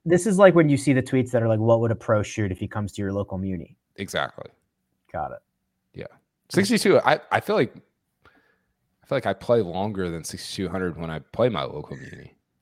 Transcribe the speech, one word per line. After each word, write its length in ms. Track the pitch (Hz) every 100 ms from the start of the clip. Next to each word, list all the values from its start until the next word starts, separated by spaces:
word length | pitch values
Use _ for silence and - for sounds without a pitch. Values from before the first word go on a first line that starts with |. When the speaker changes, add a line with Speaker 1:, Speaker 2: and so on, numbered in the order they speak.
| 165
Speaker 1:
This 220 | 175 214
is 100 | 185
like 180 | 196 170
when 140 | 151
you 80 | 139
see 160 | -
the 100 | 131
tweets 280 | 127 131 123
that 100 | 120
are 60 | 113
like, 120 | 110
"What 200 | 113 117
would 100 | 113
a 40 | -
pro 280 | - 107
shoot 280 | 98 - 101
if 80 | 90
he 80 | 104
comes 240 | 110 101
to 80 | -
your 120 | 98
local 240 | 98 101 95
muni?" 380 | 95 90 - _ _ -
Speaker 2:
Exactly. 540 | 98 87 67 - - _ _ _ _ _ _
Speaker 1:
Got 200 | 85 69
it. 80 | 60 _ _ _ _ _
Speaker 2:
Yeah. 120 | - - _ _ _ -
Sixty-two, 500 | - 196 226 202 139
I, 200 | - 156 -
I 80 | 107
feel 160 | - 208
like, 180 | 127 - - _ _ _ _
I 840 | _ _ _ _ _ _ _ -
feel 80 | 139
like 100 | 101
I 80 |
play 280 | 98 - 120
longer 480 | 87 87 104 98 90
than 140 | 82
sixty-two 460 | 76 87 - - 90
hundred 280 | 92 90 78
when 120 | 82
I 100 | 80
play 300 | - - 123
my 140 | 92
local 320 | 67 76 73 67
muni. 380 | 67 - - _ _ _